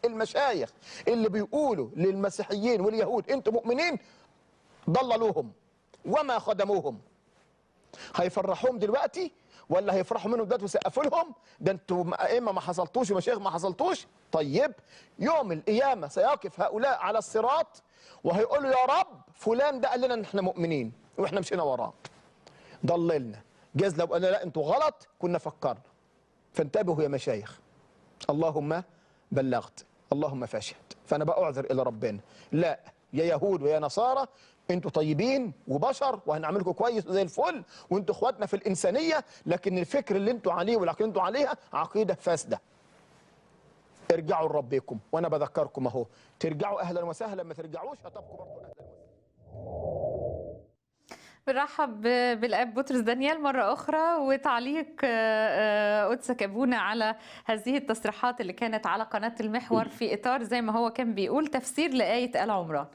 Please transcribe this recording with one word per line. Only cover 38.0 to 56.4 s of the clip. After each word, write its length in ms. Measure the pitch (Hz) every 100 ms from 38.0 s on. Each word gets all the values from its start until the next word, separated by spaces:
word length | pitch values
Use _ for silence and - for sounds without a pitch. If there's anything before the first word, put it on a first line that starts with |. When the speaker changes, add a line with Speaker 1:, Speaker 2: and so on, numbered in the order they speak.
| 190
Speaker 1:
اخواتنا 320 | - 233 254 202
في 80 |
الانسانيه، 720 | 202 - 185 185 226 330 311 - - -
لكن 320 | 170 202 180
الفكر 380 | 170 285 - 196
اللي 140 | 202
انتوا 220 | 247 190
عليه 240 | 165 185 233
والعقيده 280 | 175 160
اللي 40 | 220
انتوا 140 | 190
عليها 340 | 180 240 285 - -
عقيده 420 | 139 160 202 208
فاسده. 460 | 175 - 165 - 110 _ _ _ _ _ - _ _ _ _ _ _ _ - -
ارجعوا 360 | 165 156 170 160
لربكم، 500 | 151 123 135 - 113 -
وانا 160 | 160 170
بذكركم 580 | 151 143 - 147 - 123
اهو، 200 | 123 117 - - _
ترجعوا 400 | 160 147 202 202
اهلًا 240 | 175 175
وسهلًا، 380 | 170 160 220 190
ما 120 | 165
ترجعوش 440 | 151 160 160 208 285
هتبقوا 320 | 180 208 - -
برضه 220 | 175 -
اهلًا 100 | -
وسهلًا. 180 | - - - - _ _ _ - - 104 - - - - - - - - - - _ _ _ - - - - -
Speaker 2:
بنرحب 540 | 262 285 - 294 214 226 247 247 233
بالاب 340 | 233 202 240
بطرس 240 | 220 269 254
دانيال 440 | 226 240 277 320
مره 300 | 285 262 208
اخرى، 440 | 269 - 311 330 339
وتعليق، 720 | 277 269 285 240 247 311 320 311
آه، 40 | 262
آه، 1000 | 226 220 220 220 165 214 208 208 214 202
قدسك 340 | 240 - 247